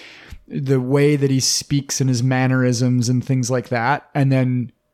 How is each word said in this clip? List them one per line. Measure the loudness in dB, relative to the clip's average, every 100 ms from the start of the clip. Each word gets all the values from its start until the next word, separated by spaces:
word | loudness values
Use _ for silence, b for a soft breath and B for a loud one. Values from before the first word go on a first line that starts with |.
| B B B B -12
the | -8 -2 0
way | 0 2 2 2
that | 2
he | 0
speaks | 0 -4 -2 -4 -2 -2
and | 0
his | 0
mannerisms | 0 0 2 2 2 2 0 0 0
and | -2
things | 0 -2 0
like | -2 -2
that. | -2 0 -2 -4
And | -2 2
then | 2 0 -2 -6 -12 _